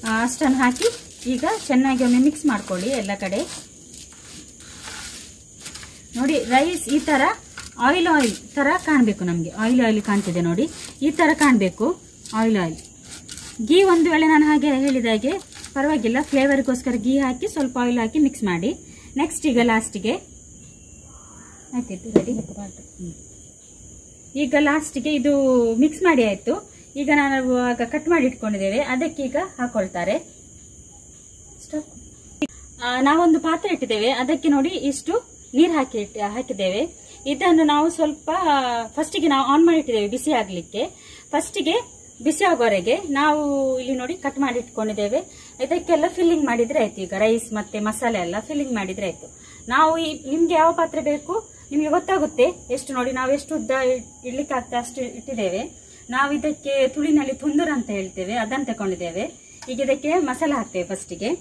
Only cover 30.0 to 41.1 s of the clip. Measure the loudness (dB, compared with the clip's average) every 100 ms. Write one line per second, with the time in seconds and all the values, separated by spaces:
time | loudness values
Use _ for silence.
30 | -2 -2 -4 -20 -20 -20 -20 -20 -20 -20
31 | -20 -20 -20 -20 -20 -20 -10 -10 -10 -20
32 | -20 -20 -20 -8 -8 -8 -20 -10 -4 0
33 | 4 4 6 4 2 -2 -2 -4 -2 0
34 | 0 0 -2 0 2 2 0 -2 -4 -4
35 | -4 -4 -4 -20 -6 2 4 4 -2 -4
36 | -6 -6 -6 -6 -8 -4 -2 -2 -4 -6
37 | -20 -12 -6 0 4 4 6 4 2 0
38 | -2 -2 -4 -2 2 2 0 -4 -4 -6
39 | -4 0 2 2 4 4 6 4 2 -2
40 | -2 -4 0 -2 -2 -8 -8 -8 -8 -8
41 | -20